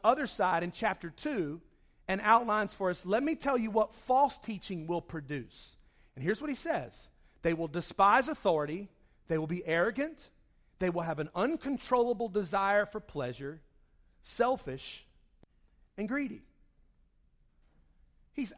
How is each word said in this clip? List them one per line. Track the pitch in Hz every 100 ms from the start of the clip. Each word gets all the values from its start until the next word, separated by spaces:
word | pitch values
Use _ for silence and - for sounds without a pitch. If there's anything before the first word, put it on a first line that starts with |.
other | 220 277 269
side | - 185 170
in | 175
chapter | - 214 185 170
two | - 302 247 147 170 - _ _ _ -
and | 196
outlines | 214 233 233 214 208
for | - 185
us, | 175 180
"Let | 220
me | 285
tell | 320 285 269
you | 220
what | 214 214
false | - - 262 285 -
teaching | - 202 - 175 160
will | 170
produce." | - 165 135 143 107 - - - _ _ _
And | 131
here's | 151 214
what | 294
he | 254
says. | 330 220 117 - - _ _ _
"They | 170
will | 165 160
despise | 165 - - 196 254 262
authority. | 294 196 156 147 180 202 _ _ _ -
They | 160
will | 156
be | 175 170
arrogant. | 165 208 233 311 311 - _ _ _ _ _
They | 180
will | 175
have | 165 156
an | 151
uncontrollable | 175 254 330 277 262 - 254 240 233 226
desire | 202 175 196 196 208
for | 202 214
pleasure, | - 143 123 120 139 160 - _ _ _ _ _
selfish, | - - 240 262 139 135 - - - _ _ _ _ _ _ _ _ -
and | 214
greedy." | 277 262 107 - _ _ _ _ _ _ _ _ _ _ _ _ _ _ _ _ _ _
He's | - 220